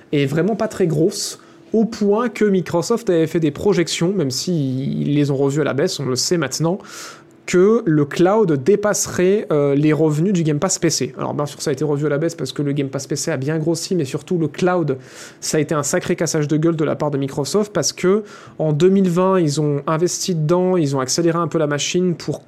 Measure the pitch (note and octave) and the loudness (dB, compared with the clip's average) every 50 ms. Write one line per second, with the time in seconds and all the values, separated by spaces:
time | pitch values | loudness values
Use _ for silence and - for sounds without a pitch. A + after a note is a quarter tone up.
0 | - - D#3 C#3+ C#3+ C3 D3 E3 E3 G3+ A3+ G3 A3 - - - F#3+ D#3+ C#3+ D3+ | -8 -4 -2 0 0 0 0 0 0 0 0 -2 -4 -4 -2 -2 -2 0 2 2
1 | D#3+ G#3 - - - - - - - - - - - - - A3 G#3+ G#3 - - | 0 0 0 -4 -8 -10 -10 -14 -18 -20 -20 -20 -8 -2 0 0 0 0 -2 0
2 | G#3 G3+ G3+ A3 B3 A#3 A#3+ - G#3+ G#3 F#3+ F#3 E3 - - E3+ D#3+ - A#3 A3+ | 0 2 2 2 0 -2 0 0 2 2 2 0 0 0 -2 -2 0 0 -2 -2
3 | - - F3 E3 E3 D#3+ - E3+ D#3+ D3 C#3+ - - G#3 F3+ F3 E3 - - - | 0 2 2 2 2 2 0 0 0 0 0 0 0 2 2 2 0 0 -2 0
4 | E3+ F3+ G#3 F#3 D3 C3+ - - - F3+ F3 D#3 C#3 C3 B2+ C3 C#3 C#3+ - D3+ | 0 0 0 0 -2 -2 -4 -4 -4 -2 -2 0 0 -2 -2 -4 -4 -4 -4 -2
5 | D3 D3 C#3+ D3 C#3+ C#3 C#3 C3 C#3 C#3 C#3 D#3 C#3+ C3 B2 C3+ E3+ F3+ - - | -2 0 2 2 2 2 2 0 0 0 0 0 0 0 0 0 -2 -2 -2 -4
6 | C#3 C3 B2+ A#2+ - - F3+ E3+ D3 B2 - - D3+ E3 F#3 - - - - - | -4 -4 -2 -2 -2 0 0 0 -2 -2 -2 -2 -2 -2 -2 -4 -8 -14 -16 -16
7 | - - - - - - - - - - - F3+ F#3 G#3 A3+ A#3+ A3+ E3+ D#3 D3 | -16 -16 -18 -20 -20 -20 -20 -16 -6 0 4 4 6 6 4 4 4 2 2 2
8 | D3 D3 - - E3+ F#3 G#3 A3+ G#3+ E3+ D3 C3+ B2 F#3+ G#3 G#3 G#3 G#3 F#3+ - | 2 0 2 2 4 4 4 4 4 2 2 2 2 2 2 4 2 0 0 -2
9 | - - - F3+ F3+ F#3 G3+ A3 - - E3 D3 C#3+ C#3+ C#3 C#3+ D3+ D3+ D3+ D3 | -4 -4 -2 0 2 2 2 2 0 0 0 2 2 2 2 2 4 4 4 4
10 | D#3+ D#3 D3 D3+ E3+ G#3 G3+ E3+ D#3+ D#3 D3 D3 G3 F3+ - - - D#3+ - - | 2 2 2 2 0 2 2 2 2 0 0 0 0 -2 -2 0 0 0 0 -2
11 | B2+ - - - - B2 C3 C#3+ D3 C#3+ - - - D#3+ C#3 B2+ D3+ D3 D3 C#3+ | -4 -6 -6 -6 -6 -6 -4 -4 -4 -6 -6 -6 -4 -4 -2 -2 -2 -2 -2 0
12 | D3+ D3 C#3+ D3 E3 E3 D#3+ - C#3 C3 - - D3 C#3+ C#3 C#3+ C#3 C3 - C#3 | 0 -2 0 0 -2 -2 -4 -6 -8 -6 -4 -4 -4 -2 -2 -2 -2 -4 -4 -8
13 | - - - - - E3 D#3+ C3 C3 D3 D#3+ D#3+ D#3 E3+ E3 D#3+ - - F#3+ E3+ | -6 -6 -6 -4 -4 -4 -4 -4 -2 -2 -2 -2 0 -2 -2 -2 -2 -2 -2 -2
14 | C#3+ B2+ D3+ C#3+ - - F#3 E3 D#3+ C#3+ - - F#3 F3+ F3+ F3+ D#3+ C#3+ C3 B2+ | -2 -2 -4 -6 -4 -2 -2 0 -2 -2 -2 0 0 2 2 2 0 -2 -2 -4
15 | - - - - - - - - - - - D#3+ D3 D3+ E3 D3 C3+ - - E3+ | -8 -16 -20 -20 -20 -20 -18 -12 -6 -2 0 0 0 0 -2 -2 -2 0 -2 -2
16 | - - F3 - F3 D3+ - D#3+ D3 C#3+ D3+ D3+ D3+ E3 E3 D#3 D#3+ C#3+ C3+ - | -2 -2 -2 -2 -2 -2 0 0 0 0 0 2 2 2 0 0 0 -2 -2 -2
17 | D#3 D3 C#3+ C3+ C#3 C3+ - D3+ C#3 - - G#3 G#3 G#3 - F3 C#3 - - - | -2 -2 -2 -2 -2 -4 -4 -4 -4 0 0 0 0 0 -2 -2 -2 -2 -4 -2
18 | - F3+ G3 G#3+ G#3 - - - - - - - D#3 D#3 D3+ C#3+ F3 F#3+ G3 G3 | 0 2 2 2 0 -6 -14 -20 -20 -12 -6 -4 -2 0 2 4 4 4 4 4
19 | F#3+ F3+ E3 F3+ F#3 F#3+ F#3+ F#3 E3+ D3 C#3 D#3 D3+ D3 C#3+ C#3+ D3 E3 D#3+ D#3 | 4 2 2 2 2 4 4 2 2 2 0 0 0 0 0 -2 -2 -2 0 0
20 | F3+ E3 - - - F#3+ F3 D#3+ D3+ D3 F3 F3+ F#3 F#3 F#3 F3+ D#3 C#3 C#3 C3+ | 0 0 -2 -2 -4 -4 -2 0 0 2 2 2 2 2 2 2 2 0 0 -2
21 | B2+ A#2 - F3 E3+ E3 D#3+ E3+ E3+ C#3+ - E3 D3+ D3 D3 C#3+ - - - F3+ | -2 -2 0 0 2 2 2 0 0 0 0 0 0 0 0 -2 -2 -2 0 0
22 | F3+ F3+ E3 - - D#3+ C3+ - - | 0 0 0 -2 -4 -8 -8 -8 -10